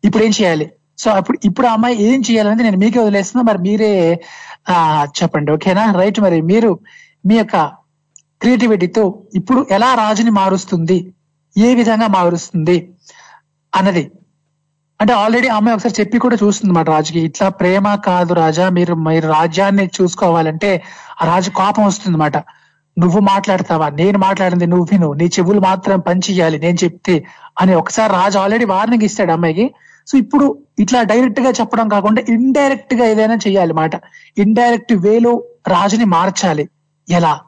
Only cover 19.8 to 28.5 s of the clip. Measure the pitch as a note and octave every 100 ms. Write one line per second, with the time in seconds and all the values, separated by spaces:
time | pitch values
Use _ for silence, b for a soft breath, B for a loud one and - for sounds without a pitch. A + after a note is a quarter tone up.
19.8 | F#3 - F3+ - F#3 E3 D#3+ D#3 G3+ F3+
20.8 | B B B B D#3+ F3 F#3 - F#3+ G#3+
21.8 | G#3 F#3 G3 E3 D3+ D3 - b b b
22.8 | _ - F3 F3+ G3+ G3 G3 F#3 F3+ E3
23.8 | D3+ C#3+ F3+ G3+ F#3+ G3 F#3 F3 F3 F3+
24.8 | E3+ G3+ E3 C#3+ E3+ F3+ F3 G3+ F#3 F#3+
25.8 | F#3 G3 F3+ F3+ F3+ F#3 E3 D#3 D#3+ F3
26.8 | F3 E3 - E3+ B B B - F#3+ F3
27.8 | - - A3 F#3 F#3+ G3+ F#3+